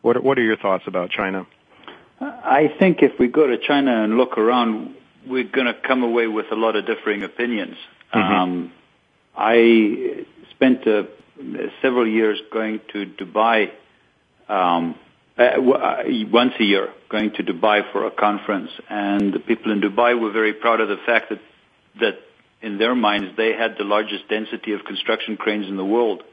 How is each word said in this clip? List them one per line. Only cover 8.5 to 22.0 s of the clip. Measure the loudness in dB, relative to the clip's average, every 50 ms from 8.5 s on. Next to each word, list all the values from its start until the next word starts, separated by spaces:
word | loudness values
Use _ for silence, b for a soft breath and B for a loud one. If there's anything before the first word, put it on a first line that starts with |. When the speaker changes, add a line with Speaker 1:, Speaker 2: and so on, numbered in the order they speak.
| -2 -4 -6 -8 -14 _ _ _ _ _ _ _ _ _ _ _ _
Speaker 2:
I | -2 2 4 6 8 8 8 8 6 6 4 0 -2 -4 -6 -6 -6 -14 -16 _ -20 -20 -20
spent, | -2 _ 4 4 4 4 2
uh, | 2 2 2 0 -4 -12 -20 -20 _ _ -16 -14 -12 -8 -8 -8 -10 -6 -2
several | -2 0 2 2 2
years | 2 2 2 2 2 0 -2 -8 -8 -6
going | -6 -4 -4 -6 -8 -10 -10 -10
to | -8 -8
Dubai, | -8 -10 -12 -14 -4 0 2 2 4 4 2 0 -2 -4 -18 b b b b b b b b _ _ _ _ _
um, | -4 0 2 2 2 2 2 0 -2 -6 -10 -18 _ _ _ _ _ _
uh, | 2 2 4 4
w-, | 2 0 0 0
uh, | 0 -2 -2 -2 -2 -2 -2 -2 -2 -2 2
once | 2 4 4 2 2
a | 0 2
year, | 2 2 2 0 -4 -10 -16 _ _
going | -4 -2 -2 -2 -4
to | -4 -4
Dubai | -4 -2 0 2 2 2 2 0 -2
for | -4 -4 -4
a | -4
conference, | -2 0 0 0 0 -2 -4 -4 -4 -4 -6 -10 -16 -18 -14 -10
and | -8 -4 -2 -2 0 0 0 0 -2
the | -4
people | -2 -2 -4 -2 -2 -2 0
in | 0
Dubai | 0 0 2 2 2 2 2
were | 0 -2 -2
very | 0 0 0 0 -2
proud | 0 0 0 2 2
of | 0
the | -2 -4 -6 -2
fact | 0 0 0 -2 -4
that, | -12 -12 -12 _ _ _ _ _ _ _ _ _ _
that | -2